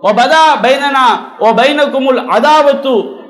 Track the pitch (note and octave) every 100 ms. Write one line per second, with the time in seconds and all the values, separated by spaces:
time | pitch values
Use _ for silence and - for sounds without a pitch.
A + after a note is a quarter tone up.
0 | F#3+ G#3+ B3+ D#4+ D#4 C#4 A3+ C#4 C#4+ C4+
1 | B3 G3 - - G#3 A3 C4 D4 C#4+ C4
2 | C4+ B3+ C3 G3 C#4 D4+ C#4+ C#4 C4+ A#3
3 | C3+ -